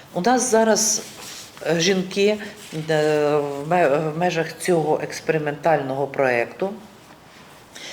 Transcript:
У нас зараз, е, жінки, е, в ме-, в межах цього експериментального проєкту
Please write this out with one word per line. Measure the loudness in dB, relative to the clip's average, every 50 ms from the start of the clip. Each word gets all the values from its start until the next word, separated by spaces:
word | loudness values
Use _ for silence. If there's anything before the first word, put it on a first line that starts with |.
| -16 -10 -6
У | -2
нас | 0 2 2 2 2 2
зараз, | 4 4 4 4 4 2 2 0 0 -2 -4 -8 -14 -16 -16 -16 -16 -16 -16 -18 -16 -8 -2 0
е, | 0 2
жінки, | 2 2 2 2 0 -2 0 2 2 2 2 0 -4 -10 -14 -16 -16 -10 -8 -6 -2 0
е, | 2 2 2 2 2 2 2 2 2
в | 2 0 -2 -4 -6 -4 0
ме-, | 2 4 4 4
в | 4 2 0 0 -2 -2
межах | 0 0 0 0 -2 -4 -6 -6
цього | 0 2 2 2 2 2 0 0 -2
експериментального | -4 -8 -6 -2 -2 0 0 0 -4 -4 -2 2 2 2 2 2 -2 -2 -2 -4 -2
проєкту | 0 0 2 2 2 2 0 -2 -4 -6 -6 -6 -6 -8 -16 -20 -20 -20 -20 -20 -20 -20 -20 -20 -20 -20 -20 -20 -20 -20 -20 -20 -20 -18 -16 -16